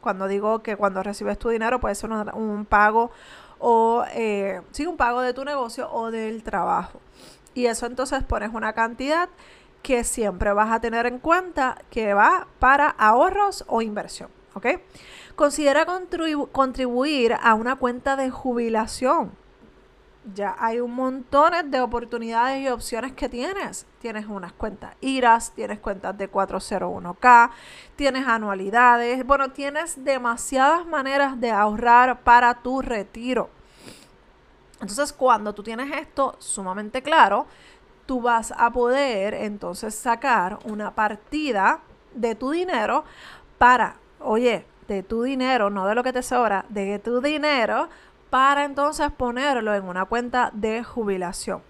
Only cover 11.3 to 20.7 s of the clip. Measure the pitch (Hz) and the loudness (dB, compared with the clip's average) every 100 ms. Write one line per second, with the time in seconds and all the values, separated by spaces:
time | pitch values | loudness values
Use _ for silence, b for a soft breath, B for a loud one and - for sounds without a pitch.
11.3 | 339 370 330 262 - - - 220 202 214 | 2 2 -2 -2 -4 -10 -4 0 4 6
12.3 | 359 - _ 254 277 294 - 214 233 339 | 4 -2 _ 4 6 4 4 6 6 4
13.3 | 392 403 381 - 226 226 208 170 - - | 2 0 -2 -4 -2 -2 -6 -10 -14 -18
14.3 | _ _ - 233 180 - B B B B | _ _ -6 -2 -2 -6 B B B B
15.3 | - 285 294 285 277 320 359 359 339 320 | 0 0 2 2 4 2 -2 -6 -4 -2
16.3 | 302 285 - 262 262 254 240 277 294 226 | -2 -4 0 -2 0 -2 0 0 2 2
17.3 | 233 233 220 233 269 247 247 277 269 262 | 2 4 2 2 -2 -4 -4 -2 -2 -2
18.3 | 254 262 240 233 220 220 - 254 320 240 | -4 -4 -2 -2 -2 -4 -4 0 0 0
19.3 | - _ _ - _ _ _ _ _ 226 | -10 _ _ -20 _ _ _ _ _ -18
20.3 | 196 202 - 226 | -8 -6 -2 -2